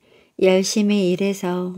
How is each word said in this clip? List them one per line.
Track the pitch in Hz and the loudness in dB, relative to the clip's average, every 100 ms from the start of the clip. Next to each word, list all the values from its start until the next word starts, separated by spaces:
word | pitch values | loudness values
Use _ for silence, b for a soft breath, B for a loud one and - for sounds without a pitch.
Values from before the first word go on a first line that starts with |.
| b b b - | b b b 0
열심히 | 185 185 190 - 208 208 185 | 2 4 2 0 2 2 0
일해서 | 175 196 196 180 180 180 | 0 -2 -2 -4 -4 -6